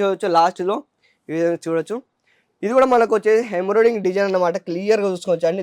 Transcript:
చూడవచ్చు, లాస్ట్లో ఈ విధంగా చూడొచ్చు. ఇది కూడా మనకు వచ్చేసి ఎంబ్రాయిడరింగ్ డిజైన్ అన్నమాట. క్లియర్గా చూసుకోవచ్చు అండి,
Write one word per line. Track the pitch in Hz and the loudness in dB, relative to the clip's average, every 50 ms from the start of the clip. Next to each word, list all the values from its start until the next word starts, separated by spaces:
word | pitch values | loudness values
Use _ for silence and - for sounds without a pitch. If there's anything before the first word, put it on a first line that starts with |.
చూడవచ్చు, | 202 196 190 180 214 190 165 165 | -2 -2 -2 -2 -2 0 2 4
లాస్ట్లో | 170 185 180 - 180 185 208 285 - _ _ _ _ _ _ _ _ - | 2 2 0 -2 -4 -4 -4 -4 -8 _ _ _ _ _ _ _ _ -8
ఈ | 156 | -4
విధంగా | 165 170 170 170 160 - | -2 -2 -2 -2 -4 -4
చూడొచ్చు. | 165 165 165 160 - 214 262 - _ _ _ _ _ _ _ _ _ _ _ - | -4 -4 -4 -4 -6 -8 -10 -10 _ _ _ _ _ _ _ _ _ _ _ -6
ఇది | 208 247 | 0 2
కూడా | 262 269 262 247 | 4 4 4 4
మనకు | 233 233 208 220 | 2 2 2 0
వచ్చేసి | 214 - 214 220 226 247 214 190 175 | 0 2 2 2 2 0 -2 -4 -4
ఎంబ్రాయిడరింగ్ | 190 196 202 220 226 240 233 208 190 | -2 0 2 2 2 2 2 0 -2
డిజైన్ | 180 185 202 202 196 | -2 0 0 0 0
అన్నమాట. | 190 180 180 170 170 185 - 175 | 0 0 0 0 -2 -4 -6 -8
క్లియర్గా | 165 180 196 208 220 214 202 190 | -8 -4 0 0 0 0 0 -2
చూసుకోవచ్చు | 185 175 - 185 170 165 170 165 | -4 -4 -4 -4 -2 0 0 -2
అండి, | 180 196 | -2 -2